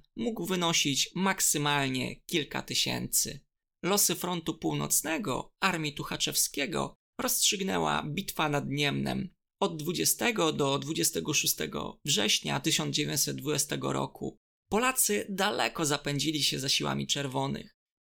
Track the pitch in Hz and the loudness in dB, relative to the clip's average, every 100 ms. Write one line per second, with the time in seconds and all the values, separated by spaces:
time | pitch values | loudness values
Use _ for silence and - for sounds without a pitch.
0 | - - 226 220 170 185 170 165 147 - | -10 -6 -4 -2 -2 0 2 2 2 2
1 | - 170 190 190 - 156 147 143 135 131 | -2 0 0 2 2 2 2 2 2 0
2 | 123 - - 160 139 131 - 123 123 123 | -4 -8 -2 -2 0 -4 -2 0 0 -2
3 | 123 - 117 139 - _ _ _ 175 202 | 0 0 0 -4 -16 _ _ _ 0 2
4 | - 170 180 180 160 160 160 147 147 - | 2 0 -2 -4 -4 -4 -2 0 0 0
5 | 311 320 202 123 - _ 190 170 151 143 | 0 -2 -2 -4 -6 _ 0 0 -2 -4
6 | 143 151 151 147 - - 202 147 135 - | -6 -2 0 2 0 0 -2 -2 -2 -6
7 | _ - 247 - - 202 190 185 156 151 | _ -4 -2 2 2 2 0 0 2 0
8 | 151 165 - - 156 143 143 143 143 139 | -2 -6 -4 -2 0 0 -2 0 0 0
9 | 135 127 - - _ _ 196 160 151 160 | -2 -2 -4 -10 _ _ -2 0 -2 0
10 | 151 - 240 208 160 143 139 139 139 160 | 2 2 2 2 2 2 2 2 -2 0
11 | 160 165 156 147 156 - 156 - - - | 0 0 0 0 0 0 -4 -4 -8 -6
12 | - 175 208 - 151 139 160 151 151 143 | -2 2 2 2 0 -2 0 0 2 0
13 | 147 151 147 135 135 147 - 143 135 135 | 0 0 0 -2 -2 0 0 -2 -2 -2
14 | 139 - - - _ _ _ 202 254 262 | -2 -6 -8 -8 _ _ _ 2 2 2
15 | - 208 - 190 196 - 117 - 151 143 | 2 0 -2 -2 0 2 0 0 0 0
16 | 143 143 147 151 139 147 135 - 147 139 | 0 0 0 2 0 0 0 0 0 -2
17 | 135 143 139 135 135 - - _ _ _ | -2 -2 -2 -2 -2 -4 -10 _ _ _